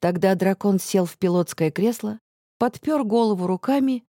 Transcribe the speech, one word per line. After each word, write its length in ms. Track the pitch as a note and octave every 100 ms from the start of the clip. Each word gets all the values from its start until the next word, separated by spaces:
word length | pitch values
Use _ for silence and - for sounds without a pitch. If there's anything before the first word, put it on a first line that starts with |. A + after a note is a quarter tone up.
Тогда 340 | E3+ F3+ F#3+
дракон 440 | F#3 F#3+ F#3+ G3+ F#3+
сел 260 | - G3
в 140 | F3 -
пилотское 520 | F#3 F3 E3+ - D#3+
кресло, 500 | D#3+ A3 A3+ G#3+ G#3+ _ _ _ -
подпер 460 | A#3+ B3 D4+ D4+
голову 420 | A3 A#3 A3 F#3+ F3+
руками 580 | F#3 - C#4 C4+ B3 _